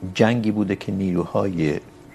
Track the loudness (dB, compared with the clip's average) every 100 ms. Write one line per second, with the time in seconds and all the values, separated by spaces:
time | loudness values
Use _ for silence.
0 | -6 2 2 4 0 0 0 -2 -4 -2
1 | 0 0 0 -2 -2 0 0 0 -6 -18
2 | -20